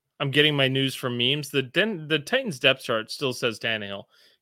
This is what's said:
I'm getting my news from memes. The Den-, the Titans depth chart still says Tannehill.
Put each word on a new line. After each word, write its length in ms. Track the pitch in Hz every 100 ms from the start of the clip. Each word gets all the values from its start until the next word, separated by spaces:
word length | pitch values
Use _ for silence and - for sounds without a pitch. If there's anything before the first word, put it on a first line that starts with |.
| _ -
I'm 100 | 143
getting 240 | 131 151
my 140 | 143 135
news 260 | 135 135
from 240 | - 131 120
memes. 320 | 123 147 143
The 120 | 143
Den-, 440 | 131 170 214 185 151
the 140 | 156
Titans 400 | 143 254 262 131
depth 240 | 135 135
chart 260 | - 113 110
still 220 | - 139
says 260 | 120 123 107
Tannehill. 460 | 117 110 101 101 - _ _ _